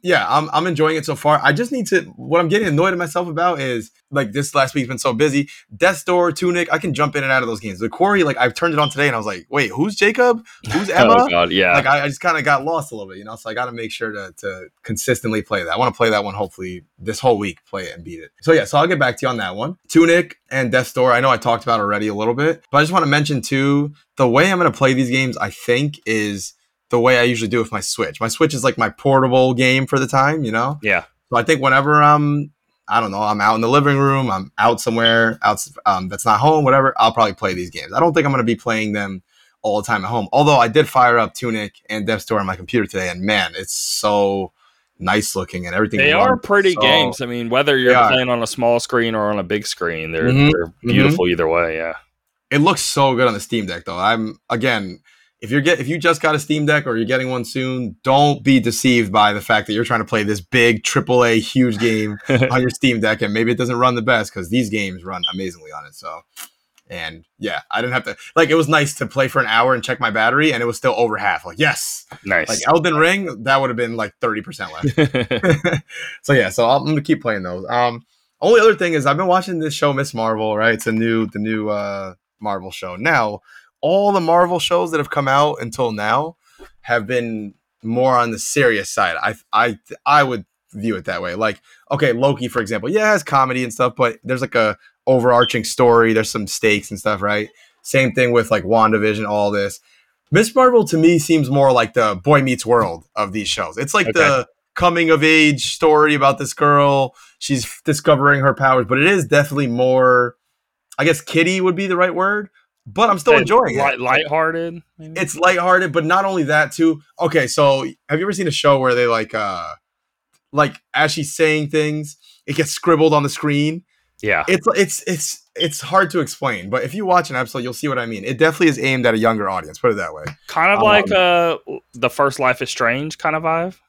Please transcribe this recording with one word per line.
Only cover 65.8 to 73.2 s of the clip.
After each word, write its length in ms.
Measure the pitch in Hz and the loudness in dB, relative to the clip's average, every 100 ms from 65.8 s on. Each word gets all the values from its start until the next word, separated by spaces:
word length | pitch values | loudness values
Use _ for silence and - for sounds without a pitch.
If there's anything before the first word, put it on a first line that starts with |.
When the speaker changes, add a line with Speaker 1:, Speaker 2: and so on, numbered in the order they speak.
| 71 | -18
Speaker 1:
it. 80 | - | -18
So, 260 | 80 80 _ - - _ _ _ _ | -14 -14 _ -20 -20 _ _ _ _
and 360 | 87 82 80 _ _ | -12 -12 -12 _ _
yeah, 220 | 104 76 - | -8 -8 -6
I 80 | 107 | -6
didn't 120 | 123 | -4
have 100 | 127 | -4
to, 140 | 110 101 - - | -6 -14 -4 0
like, 140 | 165 | 2
it 60 | 160 | 2
was 120 | 151 | 2
nice 260 | 156 147 - | 0 0 -4
to 120 | 120 | -6
play 220 | 135 131 | -2 -2
for 100 | 143 | 0
an 80 | 117 | 0
hour 260 | 113 123 | 2 2
and 80 | 127 | 0
check 180 | - 127 | -2 -4
my 100 | 117 | -2
battery, 400 | 107 110 131 156 | 0 2 2 0
and 80 | 120 | 0
it 40 | 120 | -4
was 100 | 110 | -2
still 160 | 131 104 | -2 0
over 180 | 117 107 | 0 0
half. 280 | 101 82 90 | -2 -4 -6
Like, 120 | 85 | -2
yes. 480 | 147 120 - - - - 98 | -2 -2 -6 -10 -16 -16 -2
Speaker 2:
Nice. 240 | 90 80 | 0 0
Speaker 1:
Like, 100 | 110 120 | -4 2
Elden 280 | 165 165 151 | 2 2 2
Ring, 460 | 160 196 | 2 2